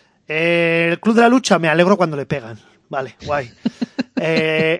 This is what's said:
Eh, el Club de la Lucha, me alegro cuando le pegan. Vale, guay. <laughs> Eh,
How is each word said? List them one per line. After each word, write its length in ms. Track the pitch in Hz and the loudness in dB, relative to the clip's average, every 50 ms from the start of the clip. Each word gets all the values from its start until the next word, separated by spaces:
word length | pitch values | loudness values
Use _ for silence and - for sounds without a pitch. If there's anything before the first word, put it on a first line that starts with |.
| _ _ _ _ _ - | _ _ _ _ _ -8
Eh, 640 | 151 156 165 170 170 170 170 165 165 165 170 170 | -4 -2 0 0 0 2 0 0 0 0 0 0
el 80 | 170 170 | -2 -2
Club 160 | - 214 233 | 0 2 4
de 60 | 226 | 4
la 60 | 233 233 | 4 4
Lucha, 300 | 247 262 - - 202 165 | 4 2 2 2 2 2
me 100 | 165 160 | 2 2
alegro 280 | 151 165 175 185 202 | 2 2 2 2 2
cuando 200 | 170 180 160 151 | 2 0 -2 -2
le 80 | 143 135 | -6 -6
pegan. 320 | - 156 139 117 113 117 104 _ _ _ _ _ - | -6 -6 -6 -6 -12 -16 -18 _ _ _ _ _ -10
Vale, 280 | 143 139 131 123 - - - | -8 -8 -8 -8 -12 -14 -8
guay. 240 | - 147 143 131 113 | -4 -4 -4 -4 -8
<laughs> 520 | - _ - - - - - - - - - _ - | -12 _ -6 -6 -6 -6 -10 -10 -6 -8 -8 _ -6
Eh, 640 | - 165 156 160 160 156 160 156 156 160 160 165 | -4 -2 0 0 0 0 0 0 2 2 0 0